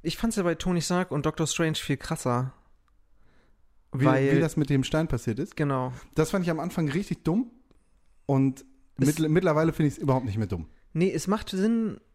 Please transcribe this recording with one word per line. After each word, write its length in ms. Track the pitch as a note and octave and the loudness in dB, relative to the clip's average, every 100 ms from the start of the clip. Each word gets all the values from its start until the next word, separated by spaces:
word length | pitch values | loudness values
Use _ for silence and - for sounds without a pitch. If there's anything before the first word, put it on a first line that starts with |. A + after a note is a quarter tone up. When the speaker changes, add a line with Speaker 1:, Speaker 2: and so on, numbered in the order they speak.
Speaker 1:
ich 160 | D#3+ - | -8 -4
fand's 180 | A#3 G#3+ | -2 0
ja 80 | |
bei 100 | F3 | 0
Tony 280 | E3 F3+ F3 | 0 0 -2
Stark 280 | - F3+ F3+ | 0 -2 0
und 160 | D3 D3 | -2 -2
Doctor 220 | - D#3 | -2 -2
Strange 260 | - D#3+ | 0 0
viel 220 | D#3 - C#3 | 0 -4 -4
krasser. 560 | - D#3+ B2+ A#2+ C3 - _ _ _ _ _ - - _ _ _ _ _ _ C3 | -4 -4 0 0 -2 -8 _ _ _ _ _ -20 -20 _ _ _ _ _ _ 0
Speaker 2:
Wie, 80 | C3+ | 4
Speaker 1:
Weil 300 | C3 C3+ D#3 | 4 4 4
Speaker 2:
wie 40 | |
das 160 | D#3+ - | 2 0
mit 140 | C#3+ | 2
dem 120 | C3+ | 2
Stein 240 | C3 D#3 E3 | 2 0 0
passiert 320 | B2 - A2 | -2 -2 -4
ist? 180 | A2+ - | -6 -4
Speaker 1:
Genau. 360 | D3 C3 B2+ B2 - - | -2 -2 -4 -8 -4 0
Speaker 2:
Das 160 | D#3 | 0
fand 120 | G3 | 0
ich 60 | F3 | -2
am 80 | D#3+ | -2
Anfang 300 | F3 - D#3 | -4 -2 -2
richtig 340 | D#3 G3+ - | -2 -4 -4
dumm 300 | - G3 B3+ - _ _ _ _ _ _ - | 0 0 -2 -10 _ _ _ _ _ _ 0
und 380 | C3+ C3+ C3 - - _ - | 2 2 0 -12 -20 _ 0
Speaker 1:
Es 80 | C3+ | 2
Speaker 2:
mittl-, 220 | D#3 D#3 | 2 2
mittlerweile 440 | D#3+ F3+ D3+ D#3+ | 4 4 4 2
finde 140 | D#3 D3 | 2 0
ich's 120 | - | 0
überhaupt 260 | C#3 C3 A#2+ | 0 0 0
nicht 100 | G#2 | -4
mehr 120 | G#2 | -2
dumm. 180 | F2 D#2+ - _ | -4 -8 -16 _
Speaker 1:
Nee, 180 | D#3 F#3+ | -2 0
es 160 | D3+ F#3 | 0 -2
macht 220 | G#3+ - | -4 -4
Sinn 500 | F#3 G#3+ A#3 A3 - - | -2 0 0 -2 -6 -16